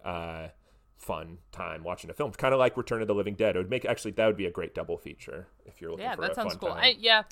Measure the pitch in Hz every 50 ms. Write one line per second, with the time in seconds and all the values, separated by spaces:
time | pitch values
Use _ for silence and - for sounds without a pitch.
0 | - 90 87 85 85 85 82 80 80 76 - - _ _ _ _ _ _ _ _
1 | - - 90 78 80 82 82 - - _ - - 90 85 80 80 80 87 90 -
2 | - 82 - - 147 123 95 - - 135 135 131 127 123 - 127 120 - 120 113
3 | 110 104 104 101 95 104 101 92 110 107 87 90 92 92 127 123 - 123 117 -
4 | - 107 98 - 110 110 104 90 95 87 - 92 85 82 - 85 82 78 85 80
5 | - 73 - - - - - 82 92 - _ _ _ - - - - 165 170 185
6 | 202 254 208 - - 185 - 240 220 190 165 180 190 175 - - 226 254 226 190
7 | 214 226 226 214 214 -